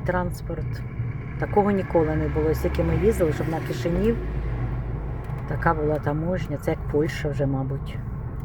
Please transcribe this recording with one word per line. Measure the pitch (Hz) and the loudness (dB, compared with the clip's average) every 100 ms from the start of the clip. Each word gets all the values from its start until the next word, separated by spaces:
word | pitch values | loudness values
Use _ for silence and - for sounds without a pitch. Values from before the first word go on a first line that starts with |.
транспорт. | - 180 175 - - - - - - - - - - - | 0 0 0 -4 -6 -4 -4 -4 -6 -4 -4 -4 -6 -4
Такого | - 208 202 | 2 4 4
ніколи | 196 180 170 156 156 | 2 2 4 4 2
не | 151 | 2
було. | 156 156 | 2 2
Скільки | 151 175 - | 2 0 2
ми | 165 160 | 2 4
їздили, | 185 202 165 | 4 4 2
щоб | 143 156 | 2 0
на | 160 - | -2 -2
Кишинів | 156 175 175 208 233 - - - - - - - - - - - - - | -2 0 2 2 2 -2 -2 -2 -2 -2 -2 -4 -4 -4 -6 -6 -6 -4
така | 151 170 | 0 2
була | 160 151 151 | 2 2 0
таможня. | 147 147 165 185 - 147 | 0 0 0 -2 -2 -4
Це | - | -2
як | 156 - | -2 0
Польща | 147 160 - 151 | 2 2 0 -2
вже, | 135 139 | 0 0
мабуть. | 135 131 135 - - - - - - | 0 -2 -4 -4 -6 -6 -6 -6 -6